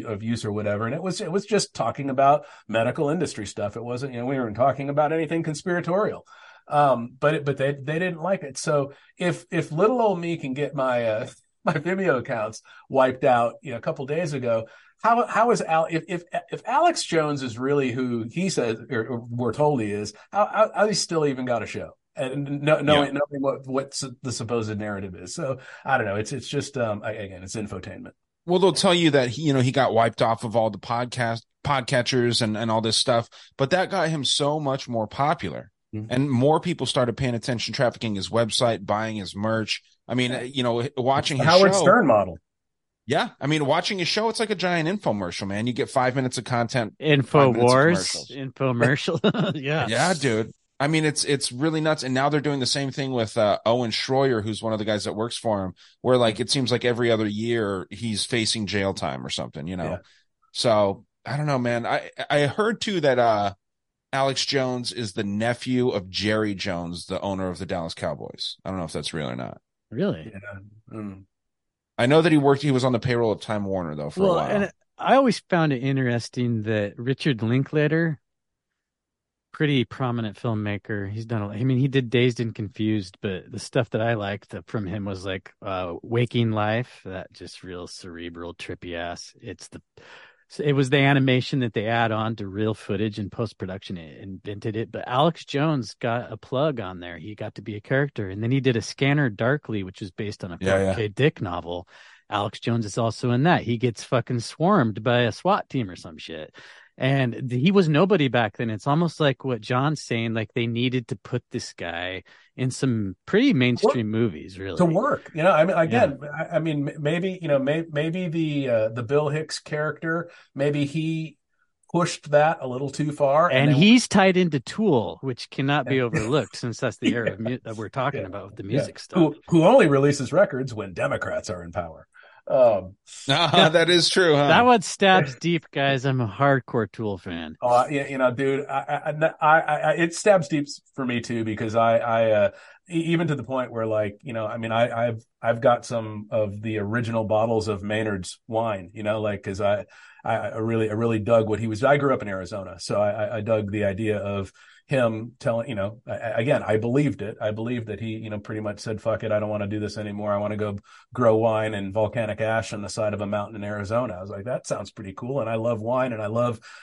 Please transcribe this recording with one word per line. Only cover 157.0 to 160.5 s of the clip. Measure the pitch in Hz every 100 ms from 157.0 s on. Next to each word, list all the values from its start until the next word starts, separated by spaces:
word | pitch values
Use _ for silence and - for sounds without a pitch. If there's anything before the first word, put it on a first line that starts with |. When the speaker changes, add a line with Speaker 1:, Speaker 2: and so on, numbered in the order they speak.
| 147 101
Speaker 1:
it. | 101 113
I | 113
believed | 107 113 123 110
that | 101
he, | 113
you | 110 107
know, | 107
pretty | - 107
much | 104 104
said, | 117 107
"Fuck | 113 104
it. | 113
I | 104
don't | 107
wanna | 107 101
do | 104
this | 107 110
anymore. | 104 101 104
I | 101
wanna | 104